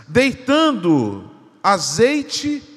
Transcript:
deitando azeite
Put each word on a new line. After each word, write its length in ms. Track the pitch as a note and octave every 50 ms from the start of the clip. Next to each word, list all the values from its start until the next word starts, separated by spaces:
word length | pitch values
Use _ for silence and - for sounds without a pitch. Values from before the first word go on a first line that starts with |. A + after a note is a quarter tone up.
| -
deitando 1200 | - D3+ A#3+ C4+ C4+ - - - B3+ C#4 D#4 D#4+ D#4 C4+ G3 F3 E3+ D#3 C#3 A2+ G#2 G2 G2 - - - - - - _ _
azeite 1000 | - F#3+ G3+ F3+ C#3+ C3 D3 E3+ A3+ C4 D4+ D4 C#4 - - - C#4+ D4 D4 C#4 - - -